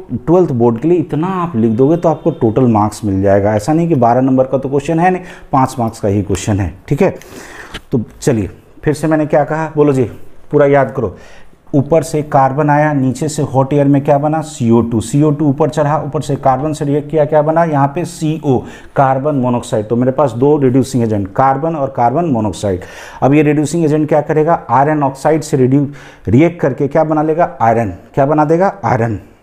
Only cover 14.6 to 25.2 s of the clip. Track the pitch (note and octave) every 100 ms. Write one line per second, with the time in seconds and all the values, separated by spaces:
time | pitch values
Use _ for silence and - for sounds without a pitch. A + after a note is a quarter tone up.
14.6 | A#2 A#2 A#2 A2+ - C#3+ D#3 C#3+ D3+ C#3
15.6 | D#3 - D3 D#3 C#3+ D3 C3 C#3 C3+ C3
16.6 | D3+ D3 C#3+ D3 D3 D#3 D3 D#3 D3 D#3+
17.6 | E3+ C#3+ C#3 F3 E3 - D#3 D#3 D3+ A#2+
18.6 | - - - - C3+ C3+ D3 C#3+ B2 A#2+
19.6 | - A#2 G#2 A#2+ B2+ B2+ C#3+ A2+ C#3 D3+
20.6 | C3+ B2+ A#2+ B2+ A2+ G#2 F#2 - C3+ C3+
21.6 | D#3+ D#3+ C3+ - A#2+ C#3 F3 A#2+ G#2+ -
22.6 | G#2 F2+ - - - - B2 D3 D3 D3
23.6 | - E3+ D#3 D#3 D3+ D#3 D3 D#3 D#3 E3+
24.6 | - A#2+ C#3+ D3+ C#3 -